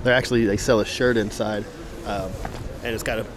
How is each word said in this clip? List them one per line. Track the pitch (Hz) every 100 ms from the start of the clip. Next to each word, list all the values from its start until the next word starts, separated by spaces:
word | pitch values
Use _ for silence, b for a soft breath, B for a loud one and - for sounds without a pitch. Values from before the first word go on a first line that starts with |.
They're | 123
actually, | 123 123 123 113
they | 104
sell | - 117
a | 101
shirt | - 123 117
inside, | 104 - 107 104 104 - - - 117
um, | 101 95 90 - - - -
and | 117
it's | 113
got | - 113
a | 113